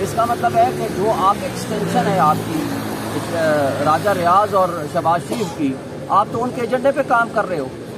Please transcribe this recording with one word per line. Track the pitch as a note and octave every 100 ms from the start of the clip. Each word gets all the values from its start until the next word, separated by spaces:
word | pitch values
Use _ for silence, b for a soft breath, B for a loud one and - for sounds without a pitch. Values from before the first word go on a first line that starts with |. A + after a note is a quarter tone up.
इसका | - - -
मतलब | - -
है | - F#5
कि | - A4
जो | - D4
आप | A3 F#3 G3+
एक्सटेंशन | F#3+ - - G#3+ E3+ A#3+
है | - -
आपकी, | D3+ D#3 - D#3+ - - - - - D3
अ, | - - D#3+ D3+ C#3 -
राजा | D3 D#3+ G3+
रियाज | F#3 E3+ F#3 G#3
और | G3 F#3 E3+ D3
शहबाज | E3+ D#3+ E3+
शरीफ | C#3 A#3 F#3+
की, | - C#3+ C3 - - -
आप | F3+ G#3
तो | B3
उनके | B3 B3
एजेंडे | A#3 B3+ C#4
पे | C#4+
काम | B3 A#3+ A3+
कर | A3
रहे | F#3 E3+
हो। | C3 - -